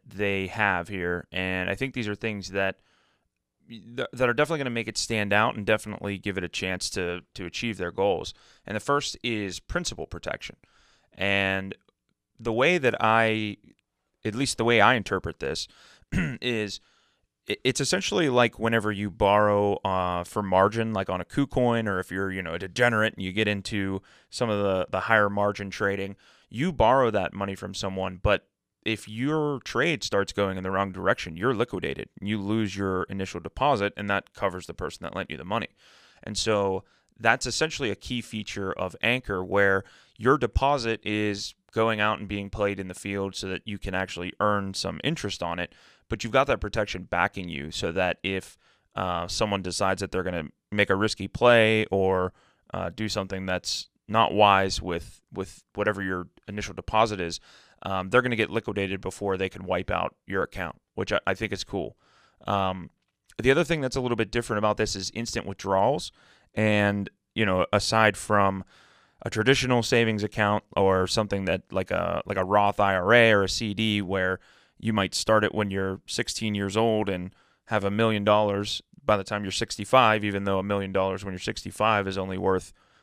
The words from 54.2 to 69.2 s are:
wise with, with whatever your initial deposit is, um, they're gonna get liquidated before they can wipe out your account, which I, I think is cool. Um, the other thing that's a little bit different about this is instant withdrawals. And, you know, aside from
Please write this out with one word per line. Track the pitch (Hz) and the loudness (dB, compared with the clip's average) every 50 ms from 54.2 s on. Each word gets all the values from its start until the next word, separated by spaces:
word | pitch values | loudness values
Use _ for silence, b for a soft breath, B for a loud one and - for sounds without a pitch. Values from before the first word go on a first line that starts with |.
| 110 - - | 4 4 6
wise | 104 104 101 98 95 98 98 92 - | 6 8 8 8 6 4 2 -2 -4
with, | 92 90 85 87 - - - - _ _ - | -4 -4 -4 -4 -6 -10 -16 -20 _ _ -10
with | 92 95 - - - _ _ _ | -8 -8 -8 -10 -18 _ _ _
whatever | 101 104 107 104 98 98 | 0 0 0 0 0 -2
your | 92 92 90 87 - _ _ _ | -4 -4 -4 -6 -8 _ _ _
initial | - 101 107 104 104 87 | -12 -10 -8 -8 -8 -10
deposit | - - - - 110 117 110 104 92 | -10 -8 -2 2 2 2 2 2 -2
is, | 87 82 85 - b b b b b b b b - | -4 -6 -6 -8 b b b b b b b b -8
um, | 95 98 95 92 95 | -6 -4 -4 -2 2
they're | 117 127 123 | 4 4 4
gonna | 127 120 | 4 2
get | 107 110 - | 0 0 0
liquidated | 101 113 - 120 101 101 98 95 98 95 | 0 -4 -4 -4 -4 -4 -2 -2 -4 -6
before | - 95 - - 101 98 95 | -8 -10 -8 -6 -4 -2 -2
they | 92 95 92 | -2 -2 -4
can | - 95 92 | -4 -10 -6
wipe | 90 92 90 92 - | -4 -4 -4 -2 -2
out | 92 87 87 - - _ _ | -2 -2 -2 -4 -6 _ _
your | - 95 95 80 | -6 -4 -2 -2
account, | - - 98 90 80 - - _ _ _ | -2 -4 -8 -8 -8 -10 -14 _ _ _
which | - 98 - 104 | -8 -4 -2 -2
I, | - - | -2 0
I | - 95 | -2 -2
think | - 113 104 98 | -2 -4 -6 -6
is | - - | -8 -8
cool. | - - 95 73 55 - b b b b b b b b b - | -8 -6 -6 -6 -8 -10 b b b b b b b b b -6
Um, | - 101 98 95 92 92 92 82 - - _ _ _ _ _ _ _ _ - | -4 -2 0 0 -2 -4 -6 -10 -14 -18 _ _ _ _ _ _ _ _ 0
the | 107 127 | 2 4
other | 135 175 165 | 4 4 4
thing | 139 170 156 135 | 0 0 -2 -2
that's | 127 - | -2 -4
a | 139 | -4
little | 123 123 120 | -2 -2 0
bit | 107 110 101 | -2 -2 -2
different | - 120 117 - 110 104 | -2 -2 -2 -2 -2 0
about | 107 107 104 | 2 2 2
this | 104 110 104 - | 2 0 -2 -2
is | 98 92 - - | -6 -8 -8 -8
instant | 110 117 - - 117 - | -8 -8 -6 -6 -8 -8
withdrawals. | - 98 - - 98 98 95 101 123 143 175 - - b b b b b b b b _ | -8 -10 -8 -2 2 2 4 4 4 2 0 -4 -10 b b b b b b b b _
And, | 104 110 107 104 104 101 101 101 101 98 - - _ _ _ _ | 0 2 2 4 4 4 2 2 0 -4 -6 -8 _ _ _ _
you | 117 110 | -2 0
know, | 98 92 92 - - | 2 2 2 2 2
aside | - 101 - - 117 110 110 107 95 | 2 0 0 2 4 4 4 4 4
from | - - - 107 101 98 98 95 95 - b b b b b b b b b b b | 2 -2 2 4 4 4 4 2 -2 -6 b b b b b b b b b b b